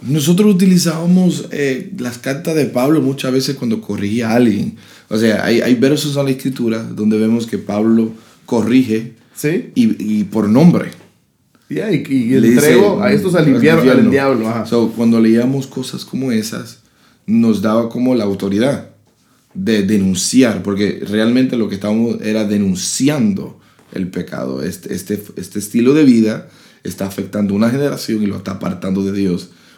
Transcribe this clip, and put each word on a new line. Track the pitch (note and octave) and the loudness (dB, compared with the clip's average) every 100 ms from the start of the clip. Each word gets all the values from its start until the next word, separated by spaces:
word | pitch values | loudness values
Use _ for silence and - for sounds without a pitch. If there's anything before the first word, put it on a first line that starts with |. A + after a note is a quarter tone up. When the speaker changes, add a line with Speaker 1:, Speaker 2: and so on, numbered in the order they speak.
Speaker 1:
Nosotros | A#2 D3+ C#3 F3 G#3+ | -4 0 2 4 4
utilizábamos, | F#3 F#3+ F3+ E3+ D#3+ E3+ F3+ F3+ - - | 4 4 4 2 -2 2 4 4 0 -4
eh, | D3 C#3 B2+ - - | -4 -4 -4 -8 -8
las | B2 A2+ | -8 -8
cartas | C3 C#3 E3+ D#3 | -8 -6 -4 -2
de | A#2 | 0
Pablo | B2 C3 D#3 | 0 2 2
muchas | C3 C#3 C3 | 0 -2 -2
veces | C3 C3+ C3+ | -2 -2 -4
cuando | A#2+ A2 | -4 -4
corrigía | - G2+ G2+ A2+ A2+ | -6 -6 -4 -2 0
a | A#2 | 2
alguien. | A#2+ G2+ - - - - _ | 2 0 -4 -10 -18 -20 _
O | G#2+ | -2
sea, | A2+ G#2 | 0 0
hay, | - A#2 | 0 0
hay | A#2 B2 | 2 2
versos | C3+ D3 D3 C#3+ | 2 0 -2 -2
en | C#3 | -2
la | |
Escritura | C3 C3+ C3 A#2 A2 | -2 -4 -4 -4 -4
donde | A2+ G2 G#2+ G#2+ | -6 -4 0 2
vemos | A2 A#2 A2+ | 2 0 -2
que | G2 | -6
Pablo | - G#2 A2+ A2+ A2 - - _ - | -4 0 2 2 2 -4 -20 _ -4
corrige | B2 A2 B2+ A2+ A2 - - _ | -2 0 0 0 -2 -6 -14 _
Speaker 2:
¿Sí? | - D3+ F#3 - - | -8 -4 -4 -2 0
Speaker 1:
y, | A2+ - G#2+ G#2+ | 0 0 -4 -4
y | F#2+ | -2
por | A2 G2+ | -2 2
nombre. | A#2 E3+ C#3 - - - _ _ _ _ _ - | 6 6 4 0 -10 -20 _ _ _ _ _ -10
Speaker 2:
Ya, | C#3+ G#3+ | -6 -2
y, | G3 - | -4 -2
y | C3+ A#2 | -2 0
Speaker 1:
Le | C3 A2 | 2 4
dice, | A#2+ D3+ | 4 6
Speaker 2:
entregó | - - - | 6 4 2
a | G#2 | 2
estos | G#2 F#3 | 2 2
al | E3+ D3+ | 2 4
Speaker 1:
"Al | |
Speaker 2:
infierno, | A#2+ C#3+ D#3+ | 4 4 4
al | C3 | 4
Speaker 1:
infierno". | A#2+ A2+ | 4 4
Speaker 2:
diablo, | C3+ C3+ B2+ A2 | 2 2 0 -2
ajá. | A#2 G#2 | -4 -2
Speaker 1:
So, | A#2 A2 | 0 0
cuando | - A#2 A2+ | 0 2 4
leíamos | A2 A2+ B2+ C3+ C3+ | 4 4 2 -2 -6
cosas | - B2+ - | -10 -10 -10
como | - - C3 | -10 -6 -4
esas, | A2 G#2+ A#2+ A#2 - _ _ _ _ - | -4 -4 -10 -12 -18 _ _ _ _ -2
nos | A2+ A#2 G2+ | 2 2 2
daba | A2 A2+ A#2 | 0 0 -2
como | A#2+ B2 | -2 0
la | B2 G2+ | 0 -2
autoridad | F#2+ G2 G2 B2+ C3+ - _ _ _ _ _ _ | -4 -2 0 0 -2 -8 _ _ _ _ _ _
de | F#2+ G2 G#2+ | -8 0 0
denunciar, | F#2+ G#2+ F#2+ F2+ - B2 B2 F#2+ | 2 2 2 0 0 4 4 2
porque | G2 G2 G2+ - - | -4 -2 -2 -4 -4
realmente | G#2 A2+ B2 C3 A#2+ | 0 2 2 0 -2
lo | G2+ | -4
que | F#2+ | -4
estábamos | G#2 A2 A#2 G#2+ | -2 0 0 -2
era | G#2+ A2 | -4 -2
denunciando | G#2 G#2 G2 F2+ - - C3+ D3+ G#2+ F#2+ - - _ _ _ | 0 0 0 -2 -4 -2 0 2 0 -2 -6 -14 _ _ _
el | - F#2 | -8 -8
pecado. | F2+ - C#2+ B1+ C2 | -8 -8 -8 -8 -6
Este, | D#2 - - | -8 -8 -10
este, | F2+ - G#2 - - | -10 -6 -8 -8 -14
este | - G#2 | -10 -10
estilo | G2+ A#2+ A#2+ | -4 2 4
de | D3+ | 6
vida | C#3+ A2+ A2 A2+ - - - _ | 6 6 2 -2 -10 -20 -20 _
está | F#2+ - G2 | -14 -8 -8
afectando | G2+ F#2 G#2+ G2+ | -8 -8 -4 -2
una | G2+ A#2 | 0 0
generación | C3+ C#3+ - - A2 | 0 -2 -4 -4 -2
y | G#2 | -2
lo | F#2+ | -4
está | - | -8
apartando | F#2+ G2+ F#2+ G2 F#2+ G2 | -8 -6 -6 -4 -2 -2
de | |
Dios. | G2 G2 F2 - _ _ | -2 -2 -2 -6 _ _